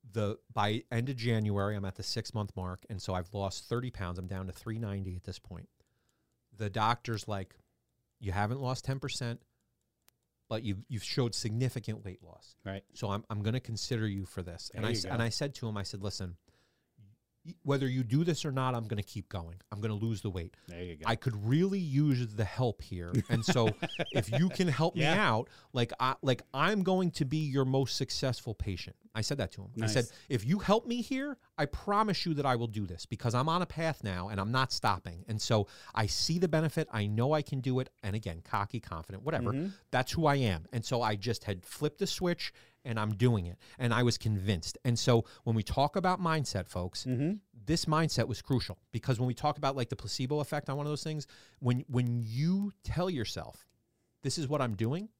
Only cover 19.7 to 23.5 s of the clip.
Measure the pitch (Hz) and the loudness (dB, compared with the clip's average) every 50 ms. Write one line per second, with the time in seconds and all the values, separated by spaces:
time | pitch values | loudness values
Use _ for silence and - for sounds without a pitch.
19.7 | 104 101 107 110 107 101 110 113 113 95 - 104 90 92 85 80 - _ _ - | -8 -4 -2 -2 -2 0 0 -2 -2 -2 -2 -4 -4 -4 -6 -6 -12 _ _ -14
20.7 | 87 85 90 90 82 76 - 110 117 117 - 131 110 104 101 113 131 160 180 196 | -10 -10 -10 -10 -10 -4 0 0 0 2 0 -2 -2 0 0 2 4 4 4 2
21.7 | 196 196 175 151 131 139 151 147 135 123 123 110 104 104 107 95 - - 131 120 | 2 -2 -2 0 2 4 4 4 4 2 0 -2 0 -2 -2 0 0 0 0 0
22.7 | 104 - - - 95 90 85 85 - 120 - - 117 113 113 - | 0 -2 -8 -8 -6 -6 -4 0 0 0 2 2 0 2 2 2